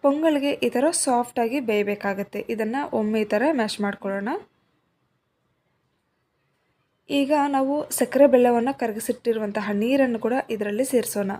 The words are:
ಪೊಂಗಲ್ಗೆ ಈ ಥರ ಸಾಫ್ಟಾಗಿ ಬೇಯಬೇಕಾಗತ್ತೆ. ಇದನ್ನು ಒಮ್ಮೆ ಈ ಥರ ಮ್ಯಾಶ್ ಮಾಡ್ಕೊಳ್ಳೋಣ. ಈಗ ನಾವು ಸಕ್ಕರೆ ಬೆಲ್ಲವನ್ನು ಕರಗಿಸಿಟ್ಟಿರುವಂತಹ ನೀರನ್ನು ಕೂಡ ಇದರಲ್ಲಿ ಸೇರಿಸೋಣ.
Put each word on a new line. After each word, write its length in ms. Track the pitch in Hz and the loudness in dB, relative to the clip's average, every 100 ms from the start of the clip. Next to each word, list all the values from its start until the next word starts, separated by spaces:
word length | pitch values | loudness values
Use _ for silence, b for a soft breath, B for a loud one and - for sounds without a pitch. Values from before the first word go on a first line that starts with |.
ಪೊಂಗಲ್ಗೆ 480 | 285 285 320 294 277 - 240 | 2 2 2 2 0 0 0
ಈ 40 | 240 | 2
ಥರ 100 | 294 339 - | 0 0 0
ಸಾಫ್ಟಾಗಿ 520 | 240 247 - 226 277 226 | 0 0 -2 -2 -2 0
ಬೇಯಬೇಕಾಗತ್ತೆ. 720 | 208 202 202 202 196 196 202 - | 0 0 -2 -4 -4 -6 -8 -8
ಇದನ್ನು 280 | 220 220 262 285 226 | -4 -4 -4 -4 -2
ಒಮ್ಮೆ 220 | 214 220 214 | 0 -2 0
ಈ 20 | |
ಥರ 100 | 208 277 302 | 0 2 0
ಮ್ಯಾಶ್ 200 | 220 - 202 | -2 -2 -4
ಮಾಡ್ಕೊಳ್ಳೋಣ. 440 | 202 196 196 202 359 - _ _ _ _ _ _ _ _ _ _ _ _ _ _ _ _ _ _ _ _ _ _ _ _ _ _ 285 | -4 -6 -6 -4 -6 -10 _ _ _ _ _ _ _ _ _ _ _ _ _ _ _ _ _ _ _ _ _ _ _ _ _ _ -2
ಈಗ 100 | 277 302 285 277 | 0 0 2 0
ನಾವು 200 | 269 294 - - | 0 -2 -4 -2
ಸಕ್ಕರೆ 280 | 240 254 285 247 | 0 6 6 8
ಬೆಲ್ಲವನ್ನು 400 | 247 240 240 277 | 6 4 0 -2
ಕರಗಿಸಿಟ್ಟಿರುವಂತಹ 920 | 233 214 - 240 233 220 214 208 202 202 | -4 -4 -6 -4 -2 -2 -2 -4 -2 -2
ನೀರನ್ನು 380 | 226 269 254 226 220 | 2 2 2 0 0
ಕೂಡ 80 | 254 - 220 | -2 -2 -4
ಇದರಲ್ಲಿ 320 | 208 208 269 | -4 -2 0
ಸೇರಿಸೋಣ. 380 | 247 208 208 196 196 | 0 0 -4 -4 -6